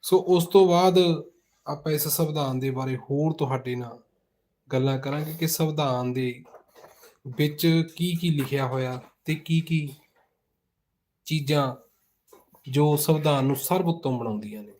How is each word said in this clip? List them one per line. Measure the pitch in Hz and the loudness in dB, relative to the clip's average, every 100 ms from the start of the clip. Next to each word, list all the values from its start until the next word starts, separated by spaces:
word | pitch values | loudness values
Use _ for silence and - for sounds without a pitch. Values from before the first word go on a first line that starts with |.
ਸੋ | - 185 175 | 2 2 4
ਉਸ | 180 170 | 2 6
ਤੋਂ | 196 190 | 6 6
ਬਾਅਦ | 175 185 180 175 165 - _ _ _ - | 6 6 6 4 2 -4 _ _ _ -10
ਆਪਾਂ | 147 - | -8 -4
ਇਸ | 151 156 | -4 -2
ਸੰਵਿਧਾਨ | 147 160 151 139 131 | -2 -2 -2 -2 -2
ਦੇ | 135 | -2
ਬਾਰੇ | 131 131 127 | -4 -4 -6
ਹੋਰ | - 143 156 | -4 0 0
ਤੁਹਾਡੇ | 160 139 131 123 | 0 -2 -2 -4
ਨਾਲ | 123 120 117 _ _ _ _ _ _ _ | -8 -8 -14 _ _ _ _ _ _ _
ਗੱਲਾਂ | 131 135 135 | -2 0 -2
ਕਰਾਂਗੇ | 139 143 156 156 | -4 -6 -6 -4
ਕਿ | 165 | -4
ਸੰਵਿਧਾਨ | - 160 151 143 127 127 | 0 -2 0 -2 0 -2
ਦੇ | 123 127 120 - - _ - - _ - _ 135 123 | -2 -4 -6 -16 -20 _ -20 -20 _ -20 _ -18 -2
ਵਿੱਚ | 151 147 165 165 160 - | -2 2 2 2 0 -2
ਕੀ | 175 170 | -2 0
ਕੀ | 170 | 0
ਲਿਖਿਆ | 147 135 139 131 | 0 0 -2 -2
ਹੋਇਆ | 131 127 127 - _ | -2 -4 -6 -12 _
ਤੇ | - | -6
ਕੀ | 156 - 165 | -6 0 -2
ਕੀ | 165 160 147 131 _ _ _ _ _ _ _ _ _ _ _ _ - | 0 -4 -4 -12 _ _ _ _ _ _ _ _ _ _ _ _ -4
ਚੀਜ਼ਾਂ | 156 139 147 135 127 _ _ _ _ _ - _ _ - | -4 0 0 0 -4 _ _ _ _ _ -20 _ _ -4
ਜੋ | 131 151 147 | 2 4 2
ਸੰਵਿਧਾਨ | 147 156 151 143 | 2 2 2 2
ਨੂੰ | 135 135 | 2 0
ਸਰਵਉੱਤਮ | - 180 170 165 139 123 | 0 0 0 -2 -2 -4
ਬਣਾਉਂਦੀਆਂ | 113 107 104 107 | -4 -6 -8 -14
ਨੇ। | 104 - | -16 -20